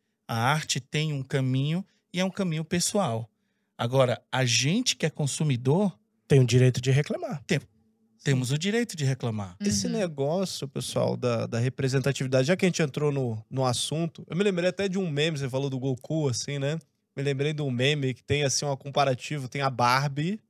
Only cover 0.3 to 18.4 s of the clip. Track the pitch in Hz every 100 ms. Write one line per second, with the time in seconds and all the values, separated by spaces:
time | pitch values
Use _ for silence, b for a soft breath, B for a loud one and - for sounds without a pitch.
0.3 | 117 120 156 - 143 - 151 156 143 135
1.3 | 139 131 131 143 170 196 _ _ 175 190
2.3 | - 185 156 160 175 - 208 165 113 113
3.3 | _ _ _ _ - 120 131 123 123 -
4.3 | 127 127 117 131 214 247 - 160 - 143
5.3 | - 156 120 131 165 208 - _ _ -
6.3 | 143 123 123 127 123 135 131 - 349 330
7.3 | 165 - 143 - _ _ _ _ _ 147
8.3 | 131 123 147 190 233 233 160 135 131 123
9.3 | 107 95 90 202 202 220 233 180 143 139
10.3 | 180 185 - 139 139 127 120 120 120 123
11.3 | 113 113 117 127 - 131 135 135 131 131
12.3 | 127 131 185 185 165 156 - 151 139 123
13.3 | 110 - 127 127 120 - 151 165 - -
14.3 | 160 208 180 180 180 196 185 180 143 160
15.3 | 147 135 131 139 131 135 127 - 156 143
16.3 | 113 - 143 139 160 - _ _ - 139
17.3 | 135 147 151 143 120 135 151 131 123 -
18.3 | 143